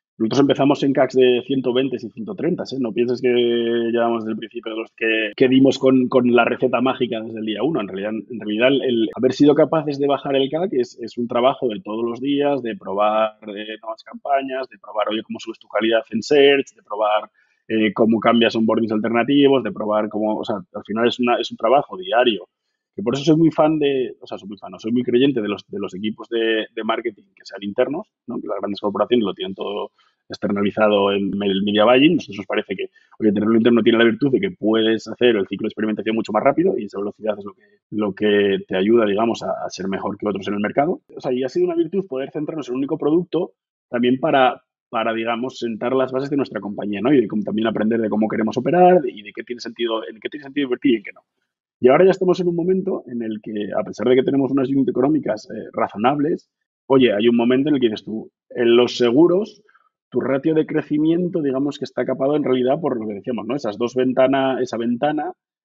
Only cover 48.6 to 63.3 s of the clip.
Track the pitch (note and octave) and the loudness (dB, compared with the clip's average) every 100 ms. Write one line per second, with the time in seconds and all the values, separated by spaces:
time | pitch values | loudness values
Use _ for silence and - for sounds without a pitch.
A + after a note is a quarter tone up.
48.6 | B2+ F3 F3+ F3+ C3 G#2 G#2 - - A#2+ | 0 6 6 6 2 -8 -14 -16 -12 -12
49.6 | A#2 A#2 A#2 A2+ - A2 A#2 - C#3 C#3+ | -12 -6 -4 -2 -6 -12 -12 -12 -8 -6
50.6 | C3+ A#2+ C#3 A2 G2 - _ _ _ _ | -2 0 2 0 -2 -20 _ _ _ _
51.6 | _ _ F#3 E3 F#3 F#3 F#3 F3 F3 E3+ | _ _ 4 6 6 4 0 2 0 0
52.6 | F3 F#3+ F#3+ F#3+ - A#2+ A2 G#2+ A#2 G#2 | 0 -2 -2 -6 -8 -8 -6 -8 -8 -8
53.6 | F#2+ G#2 F#2+ F#2+ A2+ B2+ C3 C#3 C3+ C#3 | -4 -4 -6 -2 4 4 4 0 0 0
54.6 | C3 C#3 B2 A#2+ C3 D#3 A2+ G#2 - A2 | 0 0 0 0 0 0 -2 -6 -8 -12
55.6 | - - A2 G2+ A#2+ D3 D3 F#3 - _ | -10 -4 -4 0 0 2 -2 -4 -8 _
56.6 | _ _ - C3+ A#2+ G2+ A#2+ A#2 A#2+ C3 | _ _ 2 4 4 4 4 4 2 2
57.6 | D3+ C#3+ A#2 G#2 - A2 - _ _ B2 | 2 2 2 0 -8 -10 -12 _ _ 0
58.6 | A#2 A#2+ A#2+ - A#2+ B2+ E3+ F3+ A3 - | 4 6 4 2 2 6 4 4 -2 -12
59.6 | _ _ _ _ _ B2 A#2+ C3+ D#3+ D#3 | _ _ _ _ _ -6 -2 -2 0 0
60.6 | D3+ D#3 - D3 D#3 E3+ F3 F3+ C#3 C3 | 0 -4 -2 0 2 0 -2 -2 -2 -2
61.6 | C#3+ - B2+ - B2 C3 C3+ D3+ C#3 B2+ | -4 -6 -8 -6 -4 -2 0 0 0 0
62.6 | B2 D3+ D3+ A#2 A2 G2+ B2+ | 0 0 -2 -4 -6 -8 -6